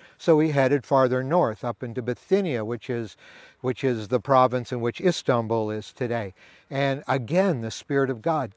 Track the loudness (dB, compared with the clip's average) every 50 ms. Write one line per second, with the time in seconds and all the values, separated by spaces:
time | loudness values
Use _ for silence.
0 | -20 -20 _ _ 0 2 4 4 4 2 2 2 4 4 2 0 0 2 2 4
1 | 4 4 2 0 -2 0 2 2 2 0 0 -4 -6 -8 -8 -8 -10 -10 -8 -6
2 | -6 -6 -6 -8 -2 0 0 0 0 0 -2 -4 -4 -4 -6 -8 -6 -6 -6 -6
3 | -6 -8 -12 -16 -20 -20 -20 -20 -20 -20 _ _ -4 -4 -2 0 0 0 0 -2
4 | -2 -2 -2 -2 2 4 4 6 6 4 2 -2 -4 -4 -6 -4 -4 -4 -4 0
5 | 0 0 0 0 0 0 0 0 0 0 -2 -2 -2 -2 -4 -6 -8 -10 -8 -6
6 | -6 -4 -4 -4 -6 -8 -10 _ -20 -20 -20 _ _ _ -4 -2 0 0 -2 -2
7 | -2 -2 -2 -2 -2 0 0 2 2 2 0 -2 -4 -6 -8 -10 -6 -2 0 0
8 | 0 0 -2 -2 -2 -2 -2 -2 -2 -6 -8